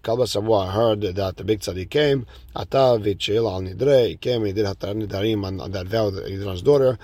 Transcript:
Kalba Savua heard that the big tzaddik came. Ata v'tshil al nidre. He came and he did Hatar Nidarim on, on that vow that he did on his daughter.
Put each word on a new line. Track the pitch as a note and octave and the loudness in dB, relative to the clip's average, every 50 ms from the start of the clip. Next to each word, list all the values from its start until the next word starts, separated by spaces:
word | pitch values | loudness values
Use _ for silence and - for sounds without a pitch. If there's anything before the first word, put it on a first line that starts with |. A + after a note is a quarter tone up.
Kalba | - A2+ A#2 B2 B2 | -4 -2 0 0 0
Savua | G2+ - G#2 G#2 A2 A2+ G2+ F#2 F#2 | -2 -2 -2 0 2 2 2 2 0
heard | F#2+ G#2+ A#2 A2+ G#2+ G#2 | 0 2 2 2 2 2
that | G#2 F#2+ F2 G2 G2 F#2 F2+ | 0 -2 -2 -2 -4 -4 -4
the | - - | -4 -2
big | G2 A2 G2 | -2 -2 -2
tzaddik | - G2+ F2+ F#2 F#2 F2 | -2 -6 -6 -6 -6 -2
came. | - D3 D3+ C#3+ C#3 C3 A#2 - - - - - - | 0 2 2 2 2 0 -2 -6 -14 -20 -20 -14 -12
Ata | - G2 - - C3+ C3 B2+ A#2+ A2 | -10 -6 -2 2 4 4 4 4 4
v'tshil | G2+ G#2 F#2+ - - - G#2 A2+ A#2 G#2 | 2 -2 -2 -2 -2 -2 0 0 0 0
al | F#2 F#2+ | -2 -4
nidre. | F#2 F#2 F#2 G2 B2+ C#3+ C#3 B2+ A#2 F#2+ | -6 -8 -6 -2 2 4 4 4 4 2
He | D#2 | 0
came | - - B2 B2 A#2 | -4 -4 -2 -2 0
and | G#2+ G2+ | -2 -2
he | |
did | F#2+ G#2+ G#2 | 0 0 -2
Hatar | G2 F#2+ - - F#2+ G#2 | -2 -4 -6 -6 -6 -6
Nidarim | A2 G#2+ G2+ G#2 G2 G#2 A2+ A2 G2+ G2 | -6 -6 -6 -4 -2 0 0 0 0 -2
on, | F#2+ F#2+ F#2 | -4 -6 -6
on | B1 F#2+ | -8 -8
that | F#2+ F#2+ F2+ | -8 -8 -6
vow | F#2 A2 A2+ A2 G2+ | -2 -2 0 0 0
that | F#2+ F#2+ - | -2 -4 -6
he | - G2 | -8 -8
did | G2 G2+ | -6 -6
on | G2 | -6
his | F#2 F2+ | -6 0
daughter. | F#2 C#3+ D3 C#3 C3 B2+ B2 - | 2 4 6 6 6 4 2 0